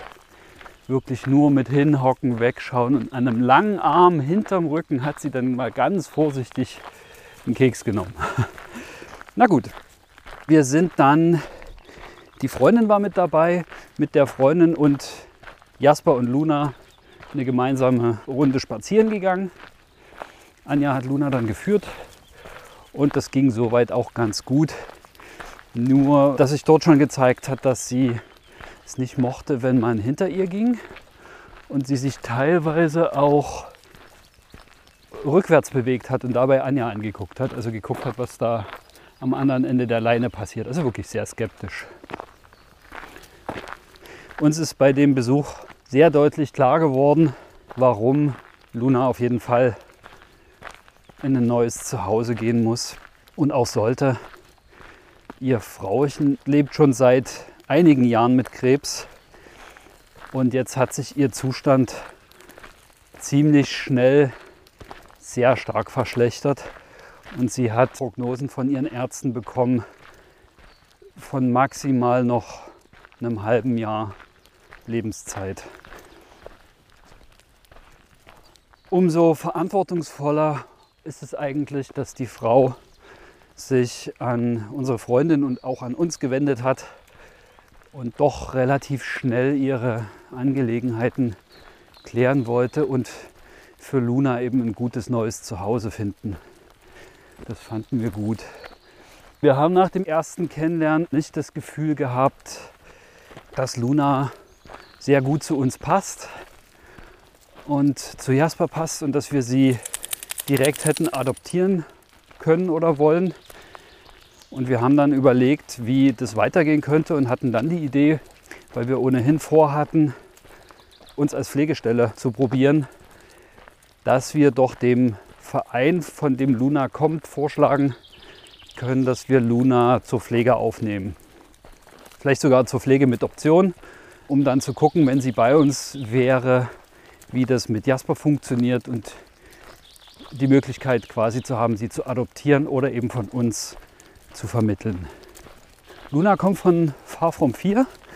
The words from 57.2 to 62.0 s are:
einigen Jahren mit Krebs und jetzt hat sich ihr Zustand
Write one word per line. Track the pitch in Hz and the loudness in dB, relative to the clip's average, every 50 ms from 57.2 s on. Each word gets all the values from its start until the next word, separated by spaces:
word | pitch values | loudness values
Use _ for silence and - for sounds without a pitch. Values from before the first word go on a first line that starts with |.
| 120 - - - - - - - - | 2 -2 -12 -16 -18 -20 -20 -18 -6
einigen | - 135 160 180 156 143 127 123 | 0 2 6 8 8 8 8 6
Jahren | 117 117 110 117 123 127 | 4 4 4 4 6 4
mit | 127 117 - | 4 2 0
Krebs | - - 131 127 135 143 - - - - - - - - _ _ - - - - - - - - - - - - - _ _ _ _ - - - | -6 -2 2 2 2 2 0 -6 -10 -10 -12 -16 -20 -20 _ _ -20 -20 -20 -20 -20 -20 -20 -20 -20 -20 -20 -20 -20 _ _ _ _ -20 -20 -8
und | - 131 127 123 | -4 0 0 0
jetzt | 120 131 120 - - | 0 0 -2 -2 0
hat | 135 127 - | -2 -2 -2
sich | - 151 123 - - | -2 -10 -10 -8 -2
ihr | 143 143 120 | -2 -2 -2
Zustand | - - - 131 127 - - 147 135 131 123 - - - | -2 -4 -6 -6 -6 -2 2 4 4 4 4 0 -2 -14